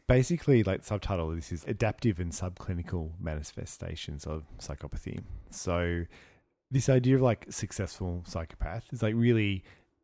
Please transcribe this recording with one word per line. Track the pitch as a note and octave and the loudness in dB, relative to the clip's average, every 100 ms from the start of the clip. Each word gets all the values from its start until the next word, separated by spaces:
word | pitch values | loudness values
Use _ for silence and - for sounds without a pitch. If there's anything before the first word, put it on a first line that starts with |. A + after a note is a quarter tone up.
| - | 4
basically, | B2+ B2+ E3+ - B2 | 4 6 2 6 6
like, | F#2+ F#2+ | 6 0
the | - | -2
subtitle | G2+ - F#2+ D#2+ | -4 0 0 0
of | E2 | -2
this | - | -4
is | E2+ - | -6 -4
Adaptive | A2 A2 - A#2 F2 | 0 0 2 0 0
and | F2 | -2
Subclinical | - F2+ F2+ - F2 E2+ F2+ D#2+ E2+ | -4 -6 -6 -4 -4 -4 -4 -4 -6
Manifestations | E2+ D2+ D2+ - - - E2+ E2 - D2 D#2 | -4 -4 -6 -10 -10 -8 -8 -8 -8 -8 -6
of | D#2 - - | -6 -8 -12
Psychopathy. | - C#2 C#2+ - - - - - - | -10 -8 -8 -8 -8 -8 -8 -12 -12
So | - F#2 F2 F2 E2+ E2+ - - _ _ _ _ | -8 -2 0 2 0 -4 -10 -20 _ _ _ _
this | C3 C3 | 0 4
idea | C3 B2 C3 | 4 6 6
of, | |
like, | B2+ G#2+ - | 4 2 -4
successful | - G#2 - F#2 - F#2 F2 E2+ | -8 -6 -4 -6 -4 -4 -4 -6
psychopath | F2 E2 - D#2 A#2 - | -6 -8 -6 -6 -6 -8
is, | A#2+ | -2
like, | A2 A2+ | 0 4
really | A#2+ A2+ G2+ F#2+ - - _ _ | 6 6 4 0 -6 -20 _ _